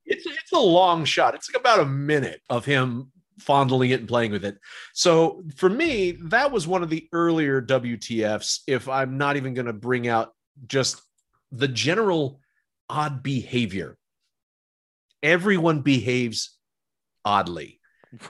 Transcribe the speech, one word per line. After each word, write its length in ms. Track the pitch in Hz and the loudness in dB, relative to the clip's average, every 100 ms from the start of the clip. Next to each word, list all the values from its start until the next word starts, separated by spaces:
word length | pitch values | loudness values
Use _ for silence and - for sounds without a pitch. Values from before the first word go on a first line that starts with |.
| - | -6
It's, 180 | 403 | -6
it's 280 | 339 294 - | -6 -10 -2
a 60 | 339 | 2
long 460 | 208 170 185 170 | 6 6 6 4
shot. 300 | 139 - 131 | 0 2 2
It's, 180 | 147 - | 0 -6
like, 80 | 254 | 0
about 200 | 247 214 | 4 4
a 40 | |
minute 560 | 143 139 143 151 110 78 - | 2 -2 0 0 -2 -6 -6
of 160 | 120 | -4
him 480 | 131 139 127 120 135 _ _ _ | 0 0 0 -4 -10 _ _ _
fondling 500 | - 139 131 127 127 | 2 4 4 2 2
it 100 | 127 | 0
and 80 | 110 | 0
playing 240 | 120 117 | 0 0
with 100 | 104 | -2
it. 140 | 101 - - - - | -6 -10 -16 -20 -12
So 480 | - 180 160 165 - 170 - | 0 4 4 4 0 -12 0
for 120 | 185 | 0
me, 440 | 226 339 233 185 170 170 | 2 0 0 -2 -4 -2
that 220 | 226 285 | 0 2
was 160 | 240 156 | 0 -2
one 160 | 185 | -2
of 60 | 170 | -2
the 180 | 160 160 | -6 -4
earlier 480 | 170 170 165 147 135 | -2 0 2 0 0
W 380 | 127 131 120 117 | 0 -2 -2 -8
T 260 | - 113 | -6 -2
Fs, 380 | 107 107 - - - | -2 -2 -4 -6 -2
if 220 | 127 131 | -4 -2
I'm 300 | 131 131 135 | -4 -2 -2
not 180 | 143 143 | 0 -2
even 160 | 131 | -4
gonna 220 | 127 120 | -6 -6
bring 340 | 107 117 127 120 | -6 -2 -2 0
out 240 | 113 113 _ _ _ 123 | 0 -2 _ _ _ -4
just 360 | 135 123 - _ _ _ _ _ | -2 -2 -4 _ _ _ _ _
the 160 | 123 131 | -6 -4
general 720 | 117 120 190 214 170 135 - _ _ _ _ - | -2 -2 0 0 0 -2 -6 _ _ _ _ -8
odd 340 | 156 151 135 | -4 -4 -6
behavior. 760 | 135 131 101 123 110 95 73 - _ _ _ _ _ _ _ _ _ _ _ _ | -4 -4 -2 -2 -2 -4 -10 -14 _ _ _ _ _ _ _ _ _ _ _ _
Everyone 600 | 147 175 196 185 165 156 | 0 2 2 2 2 2
behaves 760 | 139 131 110 127 120 107 - _ _ _ _ _ _ _ | 2 2 2 -2 -2 -4 -10 _ _ _ _ _ _ _
oddly. 560 | 104 101 87 85 71 _ _ _ _ 117 | 0 0 0 -6 -14 _ _ _ _ -20